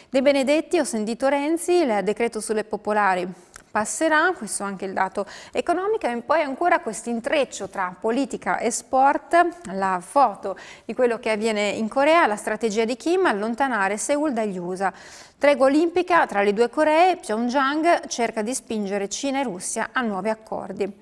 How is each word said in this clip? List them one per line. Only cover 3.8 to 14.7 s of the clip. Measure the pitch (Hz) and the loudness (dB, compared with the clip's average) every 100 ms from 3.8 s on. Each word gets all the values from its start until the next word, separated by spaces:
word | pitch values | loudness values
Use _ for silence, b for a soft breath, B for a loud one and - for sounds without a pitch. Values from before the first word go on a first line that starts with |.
| 214 - 320 302 349 349 | -2 0 2 4 2 0
questo | 208 - | -6 -6
è | 202 | -6
anche | 190 196 | -8 -6
il | |
dato | 185 190 - 196 B B | -2 -2 -4 -8 B B
economico, | - - 349 403 440 254 | -4 -2 -2 -2 -2 -2
e | 240 | -4
poi | 240 320 | 0 0
ancora | 285 269 349 330 | 0 0 0 0
questo | 226 202 233 | -2 -8 -6
intreccio | 233 277 311 254 - 190 | -6 -2 -2 -2 -6 -10
tra | 202 180 185 | -6 -6 -4
politica | 220 240 269 - 202 175 | -2 -2 -2 -4 -4 -2
e | 240 | -2
sport, | - - 262 277 302 - 339 349 - - | -4 -2 2 4 2 2 4 4 -2 -8
la | 190 190 185 | -4 -2 -2
foto | 175 285 247 190 196 180 B B B | 0 2 2 2 -8 -10 B B B
di | |
quello | 220 247 226 | 0 0 0
che | 233 | -2
avviene | 214 226 208 208 | 0 0 0 0
in | 185 220 | -2 -2
Corea, | 269 285 330 277 | 2 4 4 4
la | 208 | 0
strategia | 233 214 226 208 226 | -4 -4 -2 0 -2
di | 254 | -2
Kim, | 320 370 349 | -2 0 2
allontanare | 202 220 233 269 220 190 208 | 0 -2 -2 -2 0 0 -2
Seoul | - 294 302 | -2 -2 0
dagli | 233 214 185 | -2 -4 -4
usa. | 175 | -6